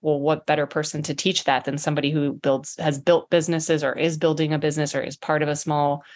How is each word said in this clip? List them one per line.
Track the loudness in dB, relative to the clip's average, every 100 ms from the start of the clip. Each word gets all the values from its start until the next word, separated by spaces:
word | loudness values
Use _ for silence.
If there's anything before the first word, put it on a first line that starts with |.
"Well, | -2 0
what | 2 0 0
better | 0 0
person | -4 -4 -4
to | -6 -2
teach | -2 0 0
that | 0
than | 0 -4
somebody | -2 0 0
who | 0 0
builds, | 0 0 0 -2 -4
has | -2 0
built | 4 2 4
businesses | 0 2 0 0 0 0
or | 0
is | -2 2
building | 2 2 0
a | 0
business | 0 0 -2
or | -2
is | -6 -6
part | -2 0
of | 0
a | -2
small | -2 0 0 0 -6